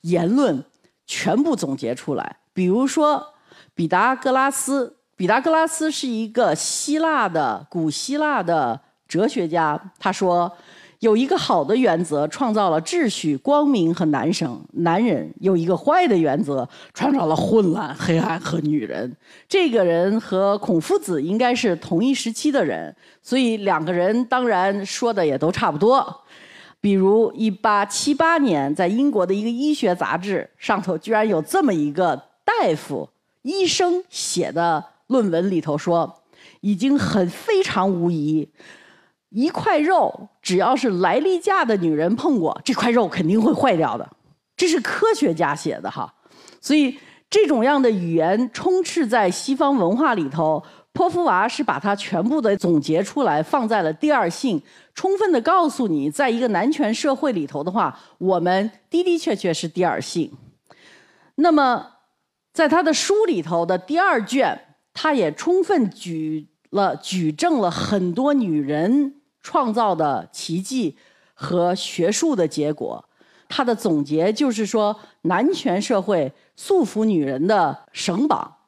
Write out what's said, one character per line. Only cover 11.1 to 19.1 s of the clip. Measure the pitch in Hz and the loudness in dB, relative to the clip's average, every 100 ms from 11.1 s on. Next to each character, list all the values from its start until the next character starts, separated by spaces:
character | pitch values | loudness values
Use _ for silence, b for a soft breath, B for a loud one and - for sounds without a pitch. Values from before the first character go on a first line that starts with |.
| 214 | 2
一 | 269 | 2
个 | 359 | 0
好 | - 196 | 0 0
的 | 143 226 | 2 2
原 | 240 165 | 2 2
则 | 175 147 151 | 0 -2 -2
创 | - 254 | -2 -2
造 | 214 190 | 0 2
了 | 160 | 0
秩 | 165 349 262 | -2 0 0
序、 | - 160 139 | -2 -4 -2
光 | - 294 294 | 0 2 4
明 | 247 165 | 2 2
和 | 170 160 | 0 0
男 | 143 131 | 0 0
生、 | - 160 104 - | -2 -4 -8 -12
男 | - 170 175 | -2 0 2
人； | 233 156 113 - | 2 0 -4 -4
有 | 185 185 | 0 0
一 | 165 | 0
个 | 175 | 0
坏 | - 339 359 | 2 2 4
的 | 190 | 2
原 | 156 139 | 2 0
则 | 143 139 123 B B | -2 -4 -6 B B
创 | - 285 | -4 -2
造 | 277 165 | 0 0
了 | 156 | 0
混 | 175 220 190 | 2 2 2
乱、 | 160 - | 0 -4
黑 | 147 - 165 | -6 0 0
暗 | - 165 | 0 -4
和 | 165 165 | -4 -4
女 | 151 151 107 | -2 -2 -4
人。” | 65 120 | -6 -8